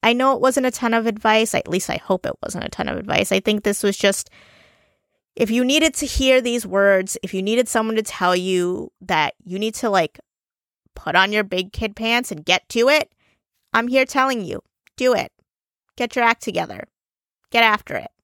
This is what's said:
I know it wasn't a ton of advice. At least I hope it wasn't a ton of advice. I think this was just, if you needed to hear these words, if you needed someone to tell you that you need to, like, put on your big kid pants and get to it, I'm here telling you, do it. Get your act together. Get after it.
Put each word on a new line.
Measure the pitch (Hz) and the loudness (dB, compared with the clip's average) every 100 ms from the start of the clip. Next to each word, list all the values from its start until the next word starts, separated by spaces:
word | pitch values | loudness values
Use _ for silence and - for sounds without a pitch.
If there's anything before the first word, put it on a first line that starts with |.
I | 226 | 2
know | 240 262 | 2 2
it | 269 | 4
wasn't | 262 262 254 | 2 2 -2
a | |
ton | - 240 | -2 0
of | 226 226 | 0 0
advice. | 214 220 220 220 | -2 2 2 2
At | - - | -2 -2
least | 180 - | -4 -2
I | - | -6
hope | - 185 - | -2 -2 -2
it | - | -8
wasn't | - 190 - | -8 -8 -8
a | |
ton | - 71 | -6 -6
of | - | -6
advice. | 196 - 196 | -2 0 0
I | 190 | 0
think | 208 214 | 0 -2
this | 208 202 | -2 0
was | 202 196 | -2 2
just, | - - - - - _ _ _ _ _ _ _ _ | 2 0 -6 -16 -20 _ _ _ _ _ _ _ _
if | - 214 | -2 0
you | 226 | 2
needed | 247 294 320 | 4 4 2
to | - 294 | 0 -4
hear | - 262 262 | 0 4 4
these | 240 240 214 | 4 -2 -2
words, | 196 196 190 190 - | 2 4 4 0 -8
if | 180 | -6
you | 190 | -4
needed | 196 226 240 | 0 0 2
someone | 233 220 220 | 0 0 -2
to | |
tell | 214 - 180 185 | -4 -2 0 2
you | 185 180 175 185 - _ | 2 0 0 -4 -8 _
that | 185 165 147 - | -2 0 0 -4
you | - 185 | -10 -6
need | 220 220 | -6 -4
to, | 233 | 0
like, | 196 156 - _ _ _ _ _ _ _ | 0 0 -6 _ _ _ _ _ _ _
put | - - 165 | -14 0 2
on | 190 | 2
your | 208 | 0
big | 202 185 185 | -2 -4 -6
kid | - 220 208 | -6 -8 -4
pants | 226 240 247 | -2 -2 -2
and | 165 | -10
get | 151 180 _ | -2 -2 _
to | 233 247 | 0 4
it, | 302 - _ _ _ _ _ _ | 2 0 _ _ _ _ _ _
I'm | - 240 | -2 0
here | 262 | 0
telling | 262 277 262 247 | 0 0 0 0
you, | 185 - _ _ _ - | -6 -10 _ _ _ -2
do | 254 | 0
it. | 226 - _ _ _ _ _ _ - | 0 -2 _ _ _ _ _ _ -8
Get | 240 - | -6 0
your | 233 | 0
act | 233 | 0
together. | - 180 165 - - _ _ _ _ _ _ | -4 -6 -6 -10 -18 _ _ _ _ _ _
Get | 233 | 0
after | 226 208 - 131 | 2 2 -2 -10
it. | - _ | -10 _